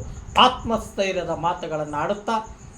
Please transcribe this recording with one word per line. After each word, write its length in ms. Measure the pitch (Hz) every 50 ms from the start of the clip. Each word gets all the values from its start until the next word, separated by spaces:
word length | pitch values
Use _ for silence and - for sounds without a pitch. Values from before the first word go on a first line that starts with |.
| 120 - - - - - - 190
ಆತ್ಮಸ್ಥೈರ್ಯದ 880 | 226 254 226 - - 226 226 220 - - - - 196 190 185 180 170 165
ಮಾತುಗಳನ್ನು 680 | 165 147 160 170 180 175 180 160 156 151 151 147 147 147
ಆಡುತ್ತಾ 600 | 156 180 208 208 - 233 226 220 220 - - - - - -